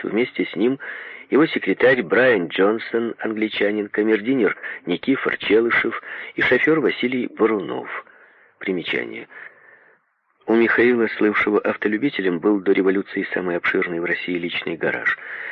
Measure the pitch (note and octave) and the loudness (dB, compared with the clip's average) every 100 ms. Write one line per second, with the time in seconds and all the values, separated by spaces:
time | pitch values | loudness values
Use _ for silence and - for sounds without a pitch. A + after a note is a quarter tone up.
0 | - G2+ B2 - F2+ - A#2 C#3 - - | -4 -2 -2 -2 -4 0 0 0 -6 -14
1 | - - - B2 D#3 - - F#2+ B2 B2+ | -14 -18 0 2 4 2 -2 2 4 4
2 | F2 G2 B2+ A2 E2+ - G2 A2 - A#2 | 2 2 4 4 0 2 2 2 -2 -4
3 | A#2 - A2 A2 G#2+ - G#2 G#2 G#2 - | -2 -4 -6 -2 -4 0 0 0 -2 0
4 | G#2+ A2 G#2 C3+ G2 - - - - - | 2 2 2 2 2 0 -10 -10 -4 -4
5 | - C3+ - - - G#2+ A#2 - - - | -2 -2 -2 -4 2 4 4 2 0 -4
6 | - - - - - B2 - D#3+ A2+ - | -10 -14 -12 -4 2 2 4 2 2 0
7 | B2 B2+ - - G#2+ A2 D#2 B1+ - - | -2 -2 -4 0 2 2 -4 -8 -8 -12
8 | - - - _ _ - - F#2 D#2 C3+ | -14 -20 -20 _ _ -10 -4 -4 -2 -4
9 | A#2 A2 A#2 - - _ - - _ _ | -6 -10 -14 -18 -20 _ -20 -20 _ _
10 | _ _ _ _ - A2+ A2+ G#2+ A#2+ B2 | _ _ _ _ 0 4 4 4 4 4
11 | A2 - G#2+ G#2 - G#2 G#2 G#2+ G#2+ G#2+ | 2 2 0 2 2 2 0 -2 -2 0
12 | C#3 - F#2+ F2 G2+ G#2 F#2 F#2+ F#2+ F#2+ | -2 -2 -2 0 2 2 2 2 4 2
13 | F#2+ G2+ F2+ F#2 F2+ F2 - G2 F2+ E2+ | -2 -6 -4 -4 -2 -2 -2 -2 -2 -4
14 | E2+ E2+ - F2 E2+ - - E2 D#2 - | -4 -4 -4 -4 -4 -6 -6 -4 -4 -2
15 | - - - - - | -4 -4 -8 -12 -12